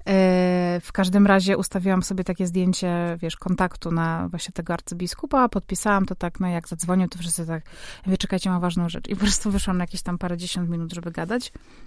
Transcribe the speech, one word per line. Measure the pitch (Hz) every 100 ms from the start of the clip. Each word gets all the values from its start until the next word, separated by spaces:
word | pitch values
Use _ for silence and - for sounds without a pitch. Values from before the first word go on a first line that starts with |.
| -
E, | 190 185 185 180 180 175 175
w | -
każdym | - 185 202 202
razie | 196 185 196
ustawiłam | 190 190 190 185
sobie | 175 190
takie | 185 180 185
zdjęcie, | 180 180 180 180 175 175 170
wiesz, | 165 -
kontaktu | - 180 185 - 170
na | 165 165 165 175
właśnie | 170 -
tego | - 165
arcybiskupa, | 170 - 175 180 - 294 277 247
podpisałam | 196 - 190 214 202 190
to |
tak, | 180 175 -
no | 185
jak | 170 -
zadzwonił, | 165 170 185 180
to | 175
wszyscy | 170 175 165
tak, | 165 -
ja | - - - 190
mówię, | 190
„Czekajcie, | - 190 190
mam | 180
ważną | 180 170 170
rzecz”. | 170 -
I |
po | 190
prostu | 208 - 214
wyszłam | 196 202 180
na |
jakieś | 175 -
tam | - 180
parędziesiąt | 180 175 180 180 170
minut, | 170 165
żeby | 170 170
gadać. | 165 165 240 - - - -